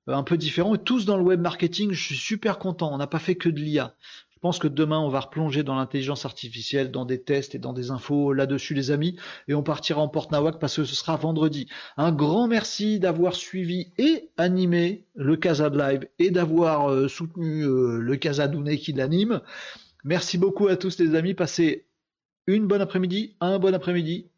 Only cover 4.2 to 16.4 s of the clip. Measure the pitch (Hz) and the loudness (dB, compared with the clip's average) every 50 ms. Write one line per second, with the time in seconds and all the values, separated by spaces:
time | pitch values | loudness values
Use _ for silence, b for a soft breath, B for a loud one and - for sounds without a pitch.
4.2 | B B B B - 175 170 - - 151 135 143 156 151 156 156 156 143 131 135 | B B B B -2 -2 -2 2 0 0 2 2 2 2 2 0 0 0 0 -2
5.2 | 127 - - 156 160 151 135 147 147 135 135 131 131 127 - 139 131 139 147 - | -4 -4 -4 -2 -2 0 0 -2 -2 0 -2 -2 -2 -2 -4 -4 -2 -2 -4 -6
6.2 | - 131 - - - 117 113 117 110 - 135 139 135 127 - - 127 123 131 127 | -6 -10 -10 -10 -14 -14 -12 -12 -10 -4 -2 0 -2 0 -2 -6 -4 -4 -4 -6
7.2 | - - 143 139 135 - - 127 123 127 123 127 123 123 131 123 - - 143 143 | -2 0 0 0 0 -4 -10 -10 -8 -8 -8 -8 -6 -6 -6 -8 -4 0 0 2
8.2 | 143 139 139 135 139 135 139 135 - - 156 143 135 127 147 143 151 180 180 175 | 2 2 2 2 2 2 0 -2 -2 -4 -4 -2 0 0 0 0 0 -2 -4 -6
9.2 | B B B B B - 143 147 139 - 147 139 - - 156 147 151 139 - 156 | B B B B B -2 -2 0 0 0 -2 -2 -2 -2 0 0 0 0 0 -4
10.2 | - - 151 143 147 160 160 165 156 139 - 156 147 127 - - - - 160 147 | -4 -2 0 0 0 0 0 -2 -4 -4 -2 -2 -2 -2 -4 -6 -2 -2 -2 -2
11.2 | 156 160 160 156 156 156 147 143 120 B B B B B B - 151 170 160 143 | 0 -2 0 2 2 2 0 -2 -8 B B B B B B 0 0 2 2 2
12.2 | 147 147 165 220 247 226 233 220 - - - - 208 214 214 202 180 180 165 165 | 2 2 4 2 2 2 2 0 0 -2 -6 -2 0 0 0 2 2 0 2 2
13.2 | 175 180 - - - - - 185 180 165 180 180 170 - - - 254 302 320 294 | 2 2 2 -2 -8 -8 -6 -6 -4 -2 -2 -4 -6 -6 -4 0 2 2 2 2
14.2 | - - _ - 170 180 185 185 185 175 175 170 170 175 208 214 - _ _ 208 | -2 -10 _ 0 2 2 4 4 4 4 4 4 2 2 0 -4 -10 _ _ -4
15.2 | 139 139 165 160 - 180 160 151 151 147 139 147 143 139 139 135 - - _ - | 0 2 2 2 2 2 2 4 2 2 2 2 2 2 0 0 -2 -6 _ 2
16.2 | 170 196 175 180 | 2 4 4 4